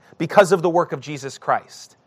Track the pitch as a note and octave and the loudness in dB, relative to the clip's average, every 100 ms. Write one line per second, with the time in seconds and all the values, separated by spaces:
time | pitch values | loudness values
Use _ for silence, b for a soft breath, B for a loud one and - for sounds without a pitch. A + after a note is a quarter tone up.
0 | b - D#3 G#3 F3+ F#3+ E3+ E3+ D#3+ C#3+ | b -10 2 4 4 2 0 0 -2 -8
1 | C#3+ C#3+ C3+ - - C#3 - - - _ | -10 -12 -14 -10 -4 -4 -6 -20 -20 _